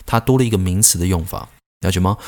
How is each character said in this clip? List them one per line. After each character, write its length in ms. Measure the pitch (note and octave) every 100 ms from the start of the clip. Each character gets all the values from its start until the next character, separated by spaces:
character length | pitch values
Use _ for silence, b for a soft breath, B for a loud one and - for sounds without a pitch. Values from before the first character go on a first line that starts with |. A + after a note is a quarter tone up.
| -
它 140 | A#2
多 180 | B2 C3
了 60 |
一 60 | A#2+
个 80 | G#2
名 240 | F#2 F2+
词 180 | A2 F2
的 80 | F2+
用 180 | F2+ E2
法， 240 | - - _ _ -
了 100 | E2+
解 80 | F2+
吗？ 180 | F#2 G#2+